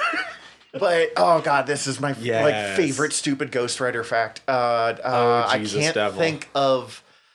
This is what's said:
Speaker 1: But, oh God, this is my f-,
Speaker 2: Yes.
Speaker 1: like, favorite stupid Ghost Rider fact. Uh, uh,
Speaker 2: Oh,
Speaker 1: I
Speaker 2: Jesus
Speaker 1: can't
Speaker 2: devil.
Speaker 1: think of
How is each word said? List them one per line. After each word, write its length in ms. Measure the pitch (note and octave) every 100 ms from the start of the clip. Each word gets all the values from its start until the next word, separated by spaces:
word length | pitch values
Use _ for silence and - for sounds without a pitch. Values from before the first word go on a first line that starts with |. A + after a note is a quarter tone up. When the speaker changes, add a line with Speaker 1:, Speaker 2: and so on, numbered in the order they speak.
| E5 E5+ F5+ - - - _ F3
Speaker 1:
But, 340 | F#3 E3+ D#3+ -
oh 240 | F3+ D#3+
God, 260 | D#3+ C#3+ C3
this 200 | C#3+ C#3+
is 140 | A#2
my 100 | C#3
f-, 100 | C3+
Speaker 2:
Yes. 240 | A#2+ A2+
Speaker 1:
like, 320 | D3 A2 G2+ G2
favorite 380 | E3 C3+ D3+
stupid 360 | - D#3 C3+ C#3+
Ghost 300 | B2+ A#2+ -
Rider 240 | B2+ A#2
fact. 380 | A2 A#2 A2 - -
Uh, 40 |
uh, 460 | B2+ A#2+ A#2 A2+ A#2
Speaker 2:
Oh, 400 | B2+ B2+ A#2+ A#2+ A2+
Speaker 1:
I 100 | B2
Speaker 2:
Jesus 200 | G#2+ G2
Speaker 1:
can't 140 | D3+
Speaker 2:
devil. 240 | C3+ G#2 F#2+
Speaker 1:
think 320 | E3 D3 -
of 480 | C#3 C#3 C3 A#2 - _ _ _